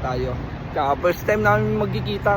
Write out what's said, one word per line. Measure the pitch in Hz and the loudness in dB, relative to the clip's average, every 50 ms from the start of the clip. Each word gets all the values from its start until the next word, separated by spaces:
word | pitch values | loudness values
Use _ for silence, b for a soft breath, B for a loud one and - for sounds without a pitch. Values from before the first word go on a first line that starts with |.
tayo. | - 131 127 127 127 127 123 120 - - - - - - | -4 -4 -2 -2 -2 -2 -4 -4 -6 -8 -8 -10 -10 -6
Tsaka | - - 147 139 143 139 | -2 0 0 2 0 2
first | - 175 175 - - | 2 2 0 2 0
time | - 208 214 | 0 0 2
namin | 214 208 208 214 214 214 214 214 | 4 4 4 4 2 0 0 0
magkikita | 214 202 196 214 202 - 208 196 - 214 202 | 0 -2 -2 -4 -4 -4 -4 -2 0 2 2